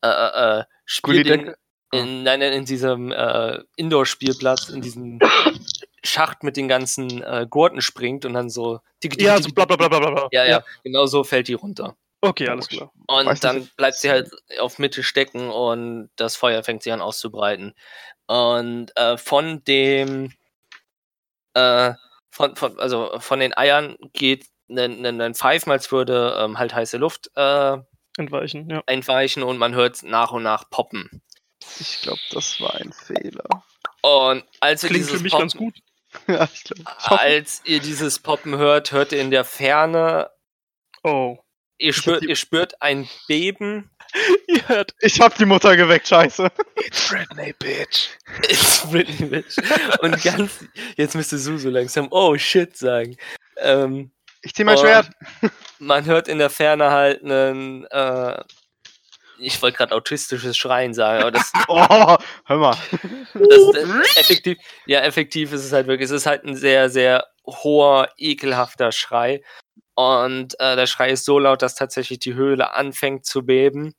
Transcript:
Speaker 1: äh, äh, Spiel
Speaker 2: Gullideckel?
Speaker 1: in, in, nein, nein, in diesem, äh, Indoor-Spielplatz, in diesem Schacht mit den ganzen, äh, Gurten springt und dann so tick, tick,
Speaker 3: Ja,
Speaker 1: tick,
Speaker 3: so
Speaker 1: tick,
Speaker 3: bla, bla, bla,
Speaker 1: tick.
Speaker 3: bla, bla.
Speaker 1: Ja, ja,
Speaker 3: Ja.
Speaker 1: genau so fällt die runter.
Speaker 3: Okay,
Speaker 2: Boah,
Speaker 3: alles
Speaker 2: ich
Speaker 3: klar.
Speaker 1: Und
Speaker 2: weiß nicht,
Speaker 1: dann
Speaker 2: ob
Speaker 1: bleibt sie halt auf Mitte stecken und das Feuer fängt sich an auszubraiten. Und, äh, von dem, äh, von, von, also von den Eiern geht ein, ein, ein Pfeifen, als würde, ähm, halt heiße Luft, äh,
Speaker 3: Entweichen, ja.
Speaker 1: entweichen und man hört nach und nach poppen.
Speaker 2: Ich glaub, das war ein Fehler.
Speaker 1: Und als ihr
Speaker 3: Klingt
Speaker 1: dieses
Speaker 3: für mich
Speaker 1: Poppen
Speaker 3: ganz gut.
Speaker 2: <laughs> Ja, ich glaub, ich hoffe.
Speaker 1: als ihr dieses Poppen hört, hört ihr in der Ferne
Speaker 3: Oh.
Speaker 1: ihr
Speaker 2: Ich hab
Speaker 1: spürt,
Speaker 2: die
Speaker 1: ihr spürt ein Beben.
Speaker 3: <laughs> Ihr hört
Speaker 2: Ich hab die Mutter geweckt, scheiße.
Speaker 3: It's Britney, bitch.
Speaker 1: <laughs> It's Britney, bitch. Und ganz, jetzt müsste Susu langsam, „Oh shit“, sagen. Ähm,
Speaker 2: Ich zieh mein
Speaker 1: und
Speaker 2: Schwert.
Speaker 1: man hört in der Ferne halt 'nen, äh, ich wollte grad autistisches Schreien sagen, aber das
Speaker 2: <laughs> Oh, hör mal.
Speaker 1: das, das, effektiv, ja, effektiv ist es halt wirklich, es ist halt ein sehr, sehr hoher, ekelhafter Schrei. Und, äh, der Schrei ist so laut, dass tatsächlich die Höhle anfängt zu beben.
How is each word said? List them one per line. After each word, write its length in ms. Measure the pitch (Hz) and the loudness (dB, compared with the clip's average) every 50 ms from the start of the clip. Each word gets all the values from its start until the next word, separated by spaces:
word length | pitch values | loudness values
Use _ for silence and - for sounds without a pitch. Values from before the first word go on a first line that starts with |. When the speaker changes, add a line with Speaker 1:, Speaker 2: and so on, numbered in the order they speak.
| - | 0
Speaker 1:
äh, 580 | 117 104 71 113 107 - - 127 113 110 107 | 0 0 0 -2 -2 -2 0 0 0 0 -2
äh, 40 | 110 _ _ _ _ | -4 _ _ _ _
Spiel 360 | - - - - 143 143 175 143 | -10 -10 -8 -2 2 2 2 4
Speaker 2:
Gullideckel? 320 | 147 151 151 147 165 165 _ _ _ _ _ _ _ - | 4 2 0 0 -6 -16 _ _ _ _ _ _ _ -6
Speaker 1:
in, 60 | 131 | -4
in, 240 | 123 123 131 131 131 | -4 -4 -8 -4 0
nein, 160 | 131 131 135 | 0 0 2
nein, 120 | 139 139 135 | 0 0 -2
in 120 | 135 139 | -2 -4
diesem, 440 | 127 135 127 127 131 127 120 123 123 | -4 -6 -4 -2 -2 -2 -4 -6 -8
äh, 480 | - - 120 117 117 117 117 113 - - - _ _ | -4 -4 -2 -2 0 -2 -2 -2 -6 -8 -12 _ _
Indoor-Spielplatz, 920 | - 165 160 160 143 135 127 - _ - 135 131 131 131 131 131 127 - - | -8 -6 0 2 2 2 0 -2 _ -2 -2 -2 0 0 -2 -2 -2 -4 -8
in 120 | - 139 | -12 -12
diesem 380 | 123 123 117 120 123 120 120 117 - - - - - 311 311 - - - - - - _ _ _ - | -12 -12 -14 -14 -14 -14 0 2 4 4 4 4 2 2 -2 -2 -10 -12 -12 -12 -12 _ _ _ -8
Schacht 380 | - - - 156 160 - _ - | -6 0 0 0 0 -2 _ -8
mit 120 | 147 127 | -8 -6
den 120 | 143 139 131 | -4 -2 0
ganzen, 520 | 131 127 131 127 - - 131 127 123 123 - | 0 0 0 -4 -6 -8 -8 -8 -10 -10 -10
äh, 240 | - - 120 120 117 | -8 -6 -6 -6 -4
Gurten 300 | - 147 160 175 - - 127 | 0 2 2 2 2 0 -6
springt 420 | - - - 123 120 131 139 - | -6 -6 -6 -6 -6 -6 -6 -8
und 80 | 131 117 | -6 -6
dann 140 | 123 123 120 | -6 -6 -6
so 320 | 117 120 117 117 113 113 _ _ _ _ | -8 -8 -8 -8 -8 -8 _ _ _ _
tick, 120 | - 165 - | -10 -10 -4
tick, 100 | - 202 | 2 4
Speaker 3:
Ja, 120 | 202 208 | 4 4
Speaker 1:
tick, 80 | 202 160 | 4 2
Speaker 3:
so 60 | 160 | 0
Speaker 1:
tick, 60 | 143 | 0
Speaker 3:
bla, 80 | - 185 | 0 2
bla, 120 | 180 180 | 2 2
bla, 120 | 165 175 165 | 2 2 2
Speaker 1:
tick. 100 | 160 156 | 2 2
Speaker 3:
bla, 100 | 147 151 | 0 0
bla. 180 | 143 139 139 135 | -2 -2 -4 -2
Speaker 1:
Ja, 140 | - 127 127 | 0 0 2
ja, 60 | 127 120 117 | 2 2 2
Speaker 3:
Ja. 60 | - - - _ _ | 0 -6 -20 _ _
Speaker 1:
genau 220 | 131 131 135 143 | -6 -2 0 0
so 180 | 139 127 143 135 | 2 2 0 0
fällt 240 | - - 127 123 - | 0 -2 -2 -2 -2
die 60 | 127 | -8
runter. 420 | 113 - 202 202 - - 95 - _ _ _ _ _ - | -8 -8 -12 -12 -12 -12 -14 -14 _ _ _ _ _ -2
Speaker 3:
Okay, 220 | 202 180 - 143 | -2 -2 -2 -6
Speaker 2:
Boah, 80 | 123 123 | -6 -6
Speaker 3:
alles 180 | 123 123 - | -8 -10 -12
Speaker 2:
ich 60 | - | -12
Speaker 3:
klar. 160 | - - 147 _ _ _ _ | -14 -14 -16 _ _ _ _
Speaker 1:
Und 180 | 131 135 135 | 0 0 2
Speaker 2:
weiß 60 | - 143 | 0 -2
nicht, 120 | 139 - | 0 0
Speaker 1:
dann 120 | 131 127 135 127 | -2 -2 -2 -6
Speaker 2:
ob 140 | 127 _ | -10 _
Speaker 1:
bleibt 200 | - 135 135 135 | -2 -2 -2 -2
sie 140 | - - 139 | -2 -2 0
halt 200 | 139 131 127 - - - _ _ - - | 0 0 -2 -4 -12 -20 _ _ -8 -6
auf 180 | 113 123 - - | -6 -6 -6 -4
Mitte 240 | 143 139 - - 127 | -6 -4 -4 -4 -6
stecken 480 | - - - 135 135 _ 120 123 123 | -4 -2 -2 -2 -2 _ -12 -10 -8
und 600 | 110 113 123 120 117 117 117 120 117 117 107 95 _ | -4 -2 -2 -2 -2 -4 -6 -10 -10 -12 -14 -16 _
das 200 | - 113 113 - | -6 -6 -6 -4
Feuer 260 | - - 123 117 110 113 | -2 0 0 0 0 -4
fängt 200 | - 117 107 - | -6 -8 -8 -6
sich 80 | 117 113 | -8 -8
an 80 | 113 | -6
auszubraiten. 720 | 87 101 110 - - 110 98 104 104 101 104 95 95 104 _ _ _ - - - - - - _ _ | -6 -8 -8 -8 -12 -12 -8 -4 -4 -4 -4 -4 -8 -16 _ _ _ -20 -20 -20 -20 -20 -20 _ _
Und, 680 | _ 110 123 123 117 120 120 120 120 120 120 120 113 _ | _ -2 0 0 2 0 0 -2 -6 -8 -10 -12 -10 _
äh, 200 | - 120 117 120 | -2 0 0 0
von 480 | 117 - - - 143 151 160 160 151 _ | -2 -4 -2 0 0 0 -2 -8 -10 _
dem, 680 | - 139 135 135 135 139 135 135 135 135 135 135 131 131 _ _ _ _ _ _ _ - - _ _ _ _ _ _ _ _ _ _ _ _ _ _ _ | 0 0 2 2 2 0 0 -2 -4 -6 -8 -10 -12 -14 _ _ _ _ _ _ _ -20 -20 _ _ _ _ _ _ _ _ _ _ _ _ _ _ _
äh, 400 | 123 127 127 123 123 127 123 120 - _ _ _ _ _ _ | 2 2 4 4 4 2 0 0 -4 _ _ _ _ _ _
von, 240 | _ - 147 139 131 | _ -4 -4 -4 -2
von, 220 | - - 131 - - | -4 -6 -6 -4 -4
also 400 | - 131 127 117 117 87 - 117 | -6 -4 -4 -4 -4 -6 -8 -12
von 220 | - - 135 135 | -6 -6 -2 -2
den 160 | 131 127 - | -2 -2 0
Eiern 400 | - 131 143 143 147 151 143 - - - 139 _ | 0 2 2 2 2 0 -2 -12 -18 -20 -18 _
geht 340 | - 143 131 135 131 - _ _ _ _ _ | -4 -2 -2 -2 -2 -4 _ _ _ _ _
ein, 360 | 120 127 123 123 120 110 123 | -6 -4 -4 -4 -6 -6 -6
ein, 160 | 123 120 117 | -6 -6 -4
ein 140 | 117 117 117 | -6 -6 -6
Pfeifen, 380 | - - 131 147 165 - - 143 | -2 0 2 2 2 0 -2 -2
als 180 | 135 - - | -2 -2 -2
würde, 460 | - 131 127 123 127 123 120 120 - - | -2 -2 -2 0 0 0 0 -2 -2 -4
ähm, 200 | 110 107 110 110 | -4 -6 -4 -6
halt 160 | 123 117 120 | -6 -6 -4
heiße 220 | 120 117 - - 120 | -6 -6 -6 -6 -4
Luft, 320 | 135 165 - - - - _ | -4 -4 -6 -8 -20 -14 _
äh, 420 | - 143 135 143 143 139 139 139 135 131 _ _ _ _ _ _ - | -2 -2 0 0 0 0 0 -2 -4 -8 _ _ _ _ _ _ -10
Speaker 3:
Entweichen, 500 | 160 143 143 143 156 151 139 147 156 160 | -10 -8 -6 -8 -8 -8 -10 -12 -12 -10
ja. 120 | 160 156 - | -10 -8 -4
Speaker 1:
entweichen 560 | - 131 131 127 - 131 131 135 135 - 147 135 | -4 -4 -4 -2 -2 0 0 0 -2 -2 -4 -4
und 160 | 123 127 123 | -6 -4 -2
man 160 | 117 120 120 | -2 -2 0
hört 280 | 127 123 123 123 - - | 0 0 0 0 -6 -14
nach 280 | 80 110 113 117 113 120 | -4 -2 0 0 0 -4
und 100 | 120 113 | -6 -4
nach 260 | 110 107 107 - _ | -2 -4 -4 -6 _
poppen. 520 | - - - _ - 101 92 - - - _ _ - _ _ _ _ _ - - - - | -6 -6 -6 _ -6 -14 -14 -14 -18 -20 _ _ -20 _ _ _ _ _ -20 -20 -18 -16
Speaker 2:
Ich 220 | 156 - - - - | -14 -12 -12 -10 -10
glaub, 160 | - - - - - - | -10 -10 -10 -12 -12 -10
das 280 | - 151 - - - | -10 -8 -8 -10 -8
war 140 | - - - | -8 -8 -8
ein 180 | - - - - | -10 -12 -16 -18
Fehler. 520 | - - - - - - - - - - - - 190 _ _ _ _ _ - _ _ _ | -20 -18 -10 -10 -10 -10 -10 -16 -16 -4 -4 -4 -4 _ _ _ _ _ -16 _ _ _
Speaker 1:
Und 420 | 143 147 139 135 131 131 131 - _ _ _ | 2 4 4 4 2 0 -2 -4 _ _ _
als 220 | - 147 151 151 - | 0 0 0 0 -2
ihr 60 | 170 | -2
Speaker 3:
Klingt 140 | 175 180 180 | -2 -2 -2
Speaker 1:
dieses 100 | 143 143 - | -2 -6 -6
Speaker 3:
für 40 | 165 | -4
mich 100 | 190 175 | 0 0
Speaker 1:
Poppen 100 | 151 151 | 0 0
Speaker 3:
ganz 120 | 170 - | 0 -4
gut. 180 | - 220 226 - _ | -8 -8 -10 -10 _
Speaker 2:
<laughs> 480 | _ _ _ _ _ _ _ - _ | _ _ _ _ _ _ _ -18 _
Ja, 220 | - 185 165 165 156 - | -4 -2 0 0 -2 -4
ich 120 | - - | -14 -16
glaub, 140 | - - 190 | -16 -16 -16
ich 60 | 165 - - - - 110 | -16 -20 -18 -10 0 2
hoffe. 100 | 107 98 | 2 4
Speaker 1:
als 420 | 113 143 151 151 151 - - - _ | 4 2 2 0 -2 -4 -14 -14 _
ihr 140 | - 160 151 | -2 -2 -2
dieses 380 | 139 147 156 139 156 147 131 - | -2 -4 -6 -4 -4 -4 -4 -6
Poppen 380 | _ - 151 143 - 156 143 | _ -4 -4 -4 -4 -6 -4
hört, 340 | 139 147 147 147 147 147 - | 0 2 4 4 2 2 0
hört 220 | 139 143 143 143 151 | 0 0 0 0 0
ihr 80 | 143 | -4
in 100 | 135 135 | -2 0
der 140 | 135 131 123 | 0 0 0
Ferne 840 | - - - 139 135 143 151 156 160 165 165 165 165 160 165 160 - _ _ _ _ _ _ _ _ _ _ _ _ _ _ _ | 0 -6 -4 0 2 2 4 2 2 2 0 0 0 0 -2 -4 -6 _ _ _ _ _ _ _ _ _ _ _ _ _ _ _
Speaker 3:
Oh. 340 | 165 151 135 131 123 123 - _ _ _ _ _ _ _ _ | -2 -2 -2 -2 -4 -6 -12 _ _ _ _ _ _ _ _
Speaker 1:
ihr 120 | - 156 | -2 -2
Speaker 2:
Ich 60 | 143 - | -2 0
hab 40 | - | 0
Speaker 1:
spürt, 200 | 170 170 170 160 | 0 0 0 0
Speaker 2:
die 20 | 156 | -2
Speaker 1:
ihr 60 | - | -4
spürt 460 | - - _ - 165 175 180 - _ - | -4 -4 _ -2 -2 -2 -2 -6 _ -2
ein 260 | 147 143 139 135 131 - - - - | -2 -2 -2 -6 -12 -16 -20 -6 -4
Beben. 600 | 151 151 170 190 196 _ 208 202 208 214 202 _ _ _ - _ - | -4 -2 -2 -4 -6 _ -8 -8 -8 -10 -12 _ _ _ -20 _ -6
Speaker 3:
<laughs> 360 | - 440 415 370 403 - - | -4 0 2 2 2 2 0
Ihr 180 | 349 277 - - | 0 0 0 0
hört 240 | 254 208 202 - - _ | 0 0 0 -4 -6 _
Speaker 2:
Ich 220 | - 214 - - | -2 0 4 6
hab 160 | 226 233 - | 6 6 6
die 80 | - 220 | 4 2
Mutter 320 | 196 196 185 - 214 185 | 4 4 6 6 6 8
geweckt, 320 | 175 175 165 170 165 - - | 8 6 6 4 4 4 4
scheiße. 420 | - 170 165 - - - 185 185 _ - 415 _ _ - 427 | 6 6 6 6 2 0 -2 -2 _ -2 -8 _ _ -12 -12
Speaker 3:
It's 240 | - - - - - | -8 -6 -4 -4 -4
Britney, 440 | 202 190 170 - - 147 147 - - _ | -4 -6 -8 -10 -12 -14 -14 -14 -12 _
bitch. 480 | - - - - - - - - - - - _ _ | -10 -8 -8 -8 -8 -6 -4 -4 -4 -4 -8 _ _
Speaker 1:
<laughs> 160 | - - - - - | -16 -10 -6 0 0
It's 360 | 180 - - - - - - 160 | 2 4 4 4 4 2 0 0
Britney, 380 | 156 170 175 - 151 - 160 147 | 0 0 0 0 -4 -8 -6 -6
bitch. 280 | 131 160 - - - - - - 302 302 302 262 202 - | -6 -8 -8 -6 -8 -6 -2 0 0 0 0 0 -2 0
Und 200 | - 165 165 170 - | 0 0 -2 0 0
ganz, 400 | 175 175 - 208 202 - - - - _ - - - - | -2 0 0 -4 -4 -4 -14 -20 -20 _ -16 -16 -16 -4
jetzt 180 | - 147 147 - | -4 -2 -2 -2
müsste 240 | 165 156 - - 147 | -6 -6 -6 -6 -8
Susu 320 | 131 143 156 156 135 131 | -6 -6 -8 -6 -4 -2
langsam, 380 | 127 127 123 127 - 156 143 139 | -2 -2 -2 -2 -2 -4 -4 0
„Oh 260 | - 185 190 175 151 | 2 4 4 4 4
shit“, 400 | 147 - - - 185 175 175 _ | 2 0 2 2 2 0 0 _
sagen. 400 | - - 127 123 120 117 117 123 _ - - - - _ _ _ - | -6 -4 -2 0 0 -2 -4 -10 _ -18 -18 -18 -18 _ _ _ -4
Ähm, 520 | - 139 135 135 139 135 135 139 139 131 _ _ _ - _ _ _ | 0 2 2 4 2 0 -4 -6 -10 -14 _ _ _ -20 _ _ _
Speaker 2:
Ich 100 | - - | -16 -4
zieh 120 | - 208 | 0 4
mein 100 | 208 214 139 | 6 6 8
Speaker 1:
und 20 | |
Speaker 2:
Schwert. 300 | 143 220 220 220 214 - - _ - - - - - 220 - - - - - _ | 8 8 8 8 6 4 -4 _ -20 -20 -12 -4 -4 -4 -4 -4 -20 -20 -20 _
Speaker 1:
man 280 | 147 139 143 143 147 | -2 0 0 2 2
hört 200 | 156 165 165 165 | 2 2 2 2
in 120 | - 156 151 | 0 0 0
der 120 | 147 143 | 0 0
Ferne 400 | - - 156 151 151 151 147 143 | 2 2 2 2 4 4 4 4
halt 320 | 143 143 143 139 143 - - | 6 6 4 4 2 0 -4
'nen, 640 | 143 135 135 135 135 135 135 135 135 131 131 131 | -2 0 2 2 2 0 -4 -8 -10 -12 -14 -16
äh, 560 | - - 139 135 131 127 127 127 123 - - - _ - _ _ _ _ _ _ - _ _ _ _ _ _ _ _ - _ | -8 -4 -2 -2 -2 -2 -4 -4 -4 -6 -8 -12 _ -20 _ _ _ _ _ _ -20 _ _ _ _ _ _ _ _ -20 _
ich 240 | 127 127 - - - | -10 -8 -6 0 0
wollte 160 | 127 123 - | -2 0 0
grad 140 | 127 117 - | -2 0 0
autistisches 640 | 110 110 - 147 147 - - - 123 117 127 117 | -4 -4 -4 -8 -8 -6 -8 -8 -8 -6 -6 -4
Schreien 360 | - - 127 127 123 127 123 117 | -4 -2 0 0 0 0 -2 0
sagen, 300 | 117 113 107 110 110 107 | 0 0 2 2 2 0
aber 80 | 117 | 0
das 220 | 117 120 117 - - - | 0 0 -2 0 0 -2
Speaker 2:
<laughs> 100 | - - | 0 2
Oh, 480 | - - - - - 220 220 165 175 - - - - - _ | 4 6 8 8 8 8 8 8 6 6 4 -2 -18 -20 _
hör 100 | - 139 151 | -2 0 2
mal. 180 | 156 139 117 - - - - 175 - 185 208 262 262 - - | 4 2 2 0 -4 -8 -8 -8 -8 -10 -14 -14 -18 -14 -2
Speaker 1:
das, 300 | 214 196 403 415 415 - 392 415 | 4 8 10 12 12 12 10 8
das, 440 | 147 156 175 196 247 330 523 - | 2 2 -2 0 2 2 4 4
effektiv, 420 | - - - 185 - - 185 180 - _ - - - _ | 4 6 4 4 2 2 -4 -4 -4 _ -20 -20 -20 _
ja, 140 | - 139 143 131 | 2 2 2 2
effektiv 500 | 151 143 - 156 143 - 160 151 143 147 | 2 0 0 -4 -2 -2 -6 -4 -4 -6
ist 120 | 143 135 | -8 -6
es 80 | 135 135 | 0 0
halt 140 | 139 131 | 0 2
wirklich, 200 | 127 135 131 135 | 2 -2 -2 -2
es 40 | 127 | -4
ist 160 | 143 147 135 | -4 -2 0
halt 180 | 151 143 143 - | 0 -2 -2 -4
ein 120 | 147 139 | -10 -10
sehr, 340 | 131 135 139 135 135 131 127 | -2 0 2 4 4 4 4
sehr 380 | 123 131 127 127 127 127 - _ _ _ _ | 2 2 4 4 4 2 0 _ _ _ _
hoher, 640 | - 127 - - 147 147 151 143 143 139 135 131 - _ - | -18 -16 -6 -2 2 4 6 6 6 6 6 4 0 _ -8
ekelhafter 720 | 139 156 147 - - 139 127 123 123 120 - _ 127 117 | -6 -6 -6 -4 -4 -4 -2 -2 -2 -4 -4 _ -2 -2
Schrei. 520 | 110 - - - - 117 117 123 139 139 139 - - - - _ _ _ _ _ _ | -2 -4 -8 -4 -2 -2 0 0 -2 -4 _ -16 -20 -20 -20 _ _ _ _ _ _
Und, 640 | - 127 127 131 123 123 127 131 131 131 127 - - | 0 2 4 4 2 2 0 -4 -6 -8 -10 -8 -4
äh, 140 | - 131 131 | -2 0 2
der 100 | 127 127 123 | 2 0 0
Schrei 220 | - - 131 131 | 0 0 0 0
ist 140 | 131 131 - | 0 -2 0
so 140 | - 143 143 | 2 2 4
laut, 240 | 139 139 135 131 - | 6 4 2 2 0
dass 120 | 123 - | -4 -2
tatsächlich 420 | - 135 127 - - 127 - 127 123 | -4 -8 -6 -6 -8 -8 -8 -10 -10
die 160 | - 127 123 | -10 -10 -4
Höhle 400 | 123 135 139 139 127 131 - - | -2 0 0 0 0 -2 -2 -2
anfängt 500 | - 139 139 131 - - 139 139 135 _ | -4 -4 -4 -6 -4 -4 -4 -4 -6 _
zu 180 | - - 135 127 | -6 -6 -6 0
beben. 480 | 123 131 131 135 139 139 143 151 156 151 | 2 2 4 4 2 0 -2 -10 -10 -12